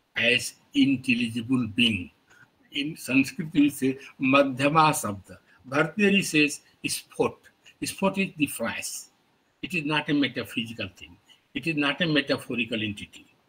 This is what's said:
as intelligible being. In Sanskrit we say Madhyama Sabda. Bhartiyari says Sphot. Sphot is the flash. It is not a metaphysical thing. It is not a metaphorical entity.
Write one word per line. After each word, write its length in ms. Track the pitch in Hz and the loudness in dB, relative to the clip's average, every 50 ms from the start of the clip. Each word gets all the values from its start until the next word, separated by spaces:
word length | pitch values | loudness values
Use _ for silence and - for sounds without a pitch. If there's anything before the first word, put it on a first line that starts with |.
| _ _ - | _ _ -4
as 380 | - 117 120 123 127 - - - _ _ _ - | 0 2 2 2 0 -2 -6 -10 _ _ _ 2
intelligible 920 | 143 131 139 135 131 - 131 120 120 120 113 113 120 113 123 131 123 120 104 | 4 4 4 4 0 0 0 0 0 0 -2 -4 -6 -2 0 0 0 0 -2
being. 420 | 101 123 120 113 104 90 87 - _ _ _ _ - - - _ _ _ _ _ | 0 2 2 2 2 -2 -6 -10 _ _ _ _ -20 -20 -20 _ _ _ _ _
In 240 | - 143 143 156 - | -8 -6 -6 -6 -6
Sanskrit 560 | - - 123 127 135 135 131 - - 165 156 | -8 -6 0 2 2 2 0 -2 -8 -8 -2
we 180 | - 147 143 143 | 4 4 4 4
say 280 | 135 - 131 135 131 - - - - - | 4 2 -2 -2 -2 -2 -10 -18 -8 -2
Madhyama 680 | 135 131 139 139 143 139 127 120 139 143 156 165 156 151 | 0 4 6 6 6 4 2 0 0 4 6 6 6 4
Sabda. 480 | 135 - - 104 101 95 - - 90 - _ _ _ _ - 127 | 4 0 -4 -4 -6 -8 -12 -18 -20 -20 _ _ _ _ -12 -4
Bhartiyari 560 | 131 147 160 160 - 208 202 196 202 196 - | 0 0 0 0 2 2 4 4 4 4 2
says 360 | - - 151 151 147 - - _ _ _ _ - | 2 2 2 2 2 0 -8 _ _ _ _ -8
Sphot. 520 | - - - - _ - - 135 107 - _ _ - _ _ _ - _ - | -6 -6 -6 -10 _ -2 -2 -2 -2 -2 _ _ -20 _ _ _ -20 _ -10
Sphot 380 | 147 - - - 196 190 190 196 | -8 -8 -4 0 0 0 0 0
is 160 | 196 160 - | -4 -4 -2
the 100 | 151 143 | -4 -4
flash. 560 | 135 - - 117 - - - - - - - - - _ _ _ _ _ _ _ _ _ - | -4 -2 -6 -6 -6 -6 -6 -8 -10 -10 -12 -14 -18 _ _ _ _ _ _ _ _ _ -14
It 120 | - - 180 | -12 -6 -6
is 100 | 170 147 | -4 -2
not 240 | 147 151 147 143 156 | -2 -2 -2 0 0
a 40 | 147 | 0
metaphysical 760 | 147 135 117 110 127 110 - - 123 113 117 113 107 104 95 - | 0 0 0 -2 -6 -8 -6 -6 -6 -6 -6 -6 -8 -10 -10 -10
thing. 200 | - - - 87 _ _ _ - _ _ _ - | -18 -20 -20 -20 _ _ _ -20 _ _ _ -10
It 140 | 147 135 165 | -6 -4 -4
is 80 | 156 | -2
not 240 | 147 143 143 143 - | 0 -2 -2 -2 -2
a 60 | 180 | -2
metaphorical 760 | 160 151 139 - - 135 - - - 123 117 117 110 120 110 | 0 0 0 0 0 -4 -4 -4 -6 -4 -4 -4 -4 -4 -4
entity. 440 | 107 104 101 - 98 - - - - _ _ _ _ | -4 -6 -6 -8 -12 -18 -18 -20 -20 _ _ _ _